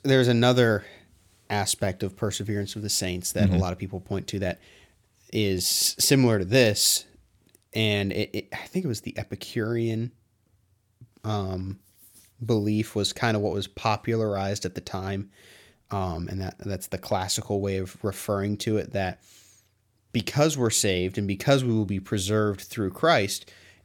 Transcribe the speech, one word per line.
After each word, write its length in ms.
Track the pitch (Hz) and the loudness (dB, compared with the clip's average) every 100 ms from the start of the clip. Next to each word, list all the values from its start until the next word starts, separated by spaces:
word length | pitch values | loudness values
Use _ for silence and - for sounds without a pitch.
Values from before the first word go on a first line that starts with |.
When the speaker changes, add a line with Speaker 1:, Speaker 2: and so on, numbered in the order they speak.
Speaker 1:
there's 260 | 139 131 123 | 4 4 6
another 560 | 120 123 127 117 104 - - _ _ _ _ _ | 6 6 6 6 4 -2 -16 _ _ _ _ _
aspect 520 | 104 95 - 101 92 | -2 -2 -2 -2 -2
of 140 | 98 92 | -6 -4
perseverance 640 | 107 - 104 104 101 110 | -4 -4 -4 -4 -4 -6
of 40 | |
the 80 | 104 | -4
saints 440 | - 92 90 87 | -2 -2 -4 -4
that 140 | 95 98 | 2 4
Speaker 2:
Mm-hmm. 80 | 90 | 4
Speaker 1:
a 40 | |
lot 140 | 92 | 0
of 60 | 87 | -2
people 200 | 95 95 | -8 -10
point 280 | - 98 - | -6 -6 -4
to 120 | 101 | -4
that 220 | 92 87 - - _ _ _ _ _ | -4 -4 -12 -20 _ _ _ _ _
is 340 | - 104 92 - - - - | -2 0 0 0 0 0 0
similar 400 | - 139 123 107 | 4 6 6 4
to 60 | 90 | 4
this, 600 | 127 117 104 - - - _ _ _ _ _ _ | 4 6 4 2 2 -4 _ _ _ _ _ _
and 400 | - 110 208 143 | -2 2 2 0
it, 160 | 139 104 | -2 -2
it, 140 | 104 - | -4 -8
I 120 | - - | -12 -6
think 180 | 185 180 | -4 -4
it 20 | |
was 140 | 110 | -4
the 140 | - - | -6 -10
Epicurean, 920 | 104 - - - 107 117 117 113 120 - _ _ _ _ _ _ _ _ - _ | -10 -10 -8 -4 -2 0 0 -2 -4 -8 _ _ _ _ _ _ _ _ -20 _
um, 540 | 107 104 95 92 92 98 _ _ - - - _ | -6 -4 -4 -6 -8 -10 _ _ -20 -20 -20 _
belief 520 | 117 113 104 107 107 107 | 0 0 2 0 0 -2
was 160 | 98 | -2
kind 220 | - 120 107 | 0 0 0
of 80 | |
what 100 | 104 | 0
was 140 | 92 98 | -4 -6
popularized 1000 | - 113 107 - 113 110 98 98 101 92 | -4 -2 -2 0 -2 0 -2 -2 -4 -6
at 80 | |
the 80 | 90 | -10
time, 480 | - 95 95 98 98 _ - - - _ _ | -8 -8 -6 -6 -8 _ -20 -20 -20 _ _
um, 360 | 101 92 85 85 | -4 -2 -4 -6
and 120 | 95 | -6
that, 140 | 95 - | -6 -8
that's 280 | 101 92 - | -8 -8 -6
the 100 | 90 | -8
classical 640 | - 101 92 - - 101 | -4 -2 -2 -4 -2 -2
way 160 | 98 95 | 0 -2
of 240 | 92 - | -4 -6
referring 540 | 107 95 - 101 101 104 | -6 -6 -2 -2 0 -2
to 200 | - 107 | -2 -2
it, 160 | - | -2
that 260 | 98 92 90 _ - _ _ _ _ _ _ _ | -2 -4 -6 _ -20 _ _ _ _ _ _ _
because 440 | - - - 156 143 | -4 -2 2 2 4
we're 120 | 120 | 0
saved 460 | - 104 92 92 95 | 2 2 2 0 -2
and 80 | 101 | -2
because 360 | 98 - 139 | -2 2 2
we 100 | 127 | 4
will 120 | 110 101 | 0 0
be 140 | 98 | -2
preserved 600 | 92 107 95 107 107 98 | -2 -4 0 2 2 -2
through 280 | - - 98 | -8 -4 -4
Christ, 600 | - 165 151 98 - - - - _ | 0 4 4 2 -4 -10 -20 -20 _